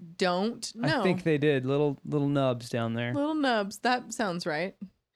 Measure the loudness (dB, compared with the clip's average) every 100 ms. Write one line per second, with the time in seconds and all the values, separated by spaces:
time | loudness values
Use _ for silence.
0 | -10 0 2 2 0 -2 -10 -2 0 2
1 | 2 2 2 4 4 2 2 2 2 -2
2 | -2 0 2 2 2 0 -4 -2 -2 -2
3 | -2 -2 -2 0 0 0 -2 -2 0 0
4 | -4 -4 -4 -2 -2 -2 -4 -8 -18 _
5 | _